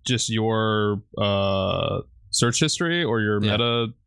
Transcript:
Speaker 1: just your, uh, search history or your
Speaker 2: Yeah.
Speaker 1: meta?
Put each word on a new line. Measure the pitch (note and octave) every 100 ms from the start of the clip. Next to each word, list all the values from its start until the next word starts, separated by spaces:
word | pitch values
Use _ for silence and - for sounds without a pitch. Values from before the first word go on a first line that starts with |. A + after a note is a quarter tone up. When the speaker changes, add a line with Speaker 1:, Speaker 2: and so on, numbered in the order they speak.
Speaker 1:
just | - B2 -
your, | A2 A2 A2 A2 G#2+ G#2 G#2 - -
uh, | G2+ G2 G2 F#2+ F#2+ F#2 - F#2+ - - -
search | - A#2+ -
history | D#3 - E3+ F3
or | C3 A2+
your | G#2+ G#2
Speaker 2:
Yeah. | G#2
Speaker 1:
meta? | G#2+ A#2+ A#2+ A2+ -